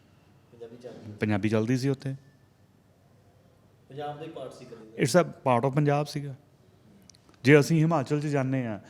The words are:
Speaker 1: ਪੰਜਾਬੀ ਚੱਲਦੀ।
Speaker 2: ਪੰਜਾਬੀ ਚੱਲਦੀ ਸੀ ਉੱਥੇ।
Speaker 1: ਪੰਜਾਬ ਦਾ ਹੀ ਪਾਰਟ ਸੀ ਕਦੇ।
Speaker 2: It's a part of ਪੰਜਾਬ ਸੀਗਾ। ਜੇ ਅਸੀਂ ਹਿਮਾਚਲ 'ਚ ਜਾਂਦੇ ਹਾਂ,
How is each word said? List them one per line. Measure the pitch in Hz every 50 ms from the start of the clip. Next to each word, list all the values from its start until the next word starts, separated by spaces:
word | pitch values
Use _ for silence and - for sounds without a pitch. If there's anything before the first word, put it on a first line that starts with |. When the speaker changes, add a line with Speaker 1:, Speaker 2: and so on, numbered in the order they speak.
| _ _ _ _ _ _ _ _ _ _
Speaker 1:
ਪੰਜਾਬੀ | - 117 117 117 123 - -
ਚੱਲਦੀ। | 120 - - 104 104
Speaker 2:
ਪੰਜਾਬੀ | 104 - 117 107 107 101 101 110
ਚੱਲਦੀ | 113 110 110 113 131 123
ਸੀ | 131 139
ਉੱਥੇ। | 135 135 - 135 135 139 - - _ _ _ _ _ _ _ _ _ _ _ _ _ _ _ _ _ _ _ _ _ _ _ _ _ _ _ _ _ _ _ -
Speaker 1:
ਪੰਜਾਬ | 135 143 147 147 147 147
ਦਾ | 160
ਹੀ | 160
ਪਾਰਟ | - 139 131 123
ਸੀ | - - -
ਕਦੇ। | - - - - - - - -
Speaker 2:
It's | 123 - 175
a | 160 143
part | - - - 135 123 117 117
of | 139 131
ਪੰਜਾਬ | 156 147 143 143 147 151
ਸੀਗਾ। | - - 147 143 139 127 - _ _ _ _ _ _ _ _ _ - - - - - - _ _ _ - _ -
ਜੇ | 131 147 147
ਅਸੀਂ | 139 - 165 160
ਹਿਮਾਚਲ | 156 160 170 147 123 - 151 147
'ਚ | 143
ਜਾਂਦੇ | 151 143 139 127 131 135 131 123
ਹਾਂ, | 113 104 95 - -